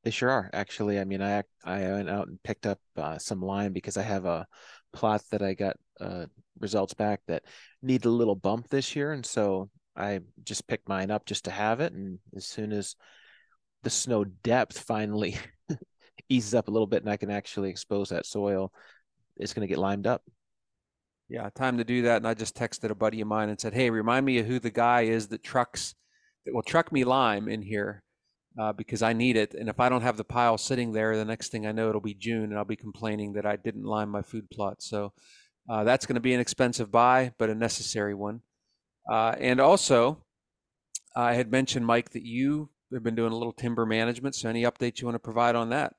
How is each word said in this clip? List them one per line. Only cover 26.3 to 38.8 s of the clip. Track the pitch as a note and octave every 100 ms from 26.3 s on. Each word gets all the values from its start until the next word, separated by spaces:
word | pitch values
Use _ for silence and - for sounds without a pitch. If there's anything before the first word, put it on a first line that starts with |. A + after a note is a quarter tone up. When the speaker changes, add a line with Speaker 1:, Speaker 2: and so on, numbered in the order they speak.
| _ -
Speaker 2:
that | B2+
will |
truck | - E3 E3
me | C#3+
lime | B2 C3+ A#2+ G2+ G#2+
in | G#2+
here." | G2+ G#2+ G2+ G2+ _ _ _ _ _ -
Uh, | G#2+
because | G#2 A2 A2
I | A2+
need | A2+ B2 A2+
it. | G#2+
And | - A2+
if | G#2
I | B2
don't | B2+
have | B2 A2
the |
pile | G#2+ B2 A#2 A2
sitting | - B2+ A#2
there, | A2 A2 A2
the | A2
next | A2+ -
thing | A2+ G#2+
I |
know, | A2 A2
it'll | G#2+
be | G#2+
June, | G2+ A2 A2+
and | G#2+ G#2
I'll | G2+
be | A2
complaining | A2 F#2+ A2 G#2+ G#2
that | G#2 G#2
I | G2+
didn't | A2+ G#2
line | G#2 G#2+ G#2+
my | G2+
food | G2+ A2+ G2
plot. | - G2+ G2+
So, | - G#2+ G2+ _ _ - _ _ -
uh, | A2
that's | G#2+ C3 -
gonna | B2
be | B2
an | B2
expensive | A#2+ - B2+ A#2+ G#2+
buy, | A#2 B2 B2+ B2+ -
but | A2
a | A2
necessary | A2+ - - A2+ G#2
one. | G2+ G#2 A#2 _ _ _ _